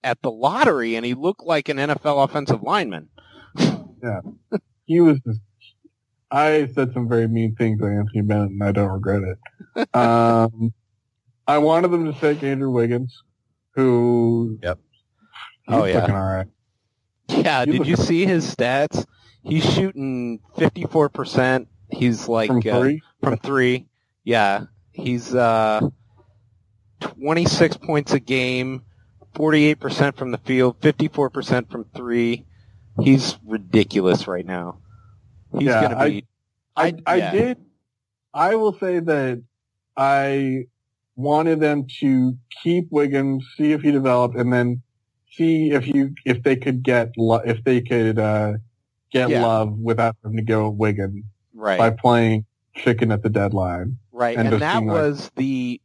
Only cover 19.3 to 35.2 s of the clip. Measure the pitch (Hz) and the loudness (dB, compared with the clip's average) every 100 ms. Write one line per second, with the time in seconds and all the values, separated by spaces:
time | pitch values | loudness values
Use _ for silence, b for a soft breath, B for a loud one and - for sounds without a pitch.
19.3 | b - 160 - - 190 139 135 127 120 | b -4 0 0 0 -2 -4 -6 -6 -6
20.3 | 113 _ - 165 - 160 160 143 - 131 | -8 _ -2 -2 -2 -4 0 0 -2 -4
21.3 | - 127 131 - _ - - 123 113 - | 0 2 0 -2 _ -14 -2 0 0 -2
22.3 | 113 110 123 110 120 127 151 b b - | -2 2 0 2 2 2 -2 b b -2
23.3 | 117 - 139 123 127 - _ _ _ - | -2 -2 0 2 0 -6 _ _ _ -2
24.3 | 117 101 98 104 _ _ - - 123 120 | 2 2 0 -4 _ _ -10 -6 -6 -2
25.3 | 123 117 113 110 110 139 - _ _ _ | 0 2 2 2 0 -2 -6 _ _ _
26.3 | _ _ _ _ _ _ _ - - 143 | _ _ _ _ _ _ _ -14 -8 -2
27.3 | 165 175 - 165 - - 151 143 143 - | 0 0 2 2 0 -2 -2 0 -4 0
28.3 | 131 127 127 131 131 - _ _ _ _ | -2 0 -2 -4 -8 -14 _ _ _ _
29.3 | - 156 156 151 151 139 - 143 - 131 | -2 2 4 4 2 -4 0 0 0 -8
30.3 | 117 - 127 127 117 151 147 156 - 135 | -8 -2 2 2 2 0 2 -2 -2 -4
31.3 | 135 123 127 117 123 107 - 123 120 117 | -4 -2 -2 -2 -12 -14 -14 -4 0 0
32.3 | 117 - b b b b - 135 135 131 | -2 -10 b b b b 0 4 4 2
33.3 | - - 110 92 110 107 104 92 85 - | -10 -8 -8 0 2 2 2 2 0 -2
34.3 | 90 87 90 87 - - b b b | -8 -6 -10 -10 -14 -20 b b b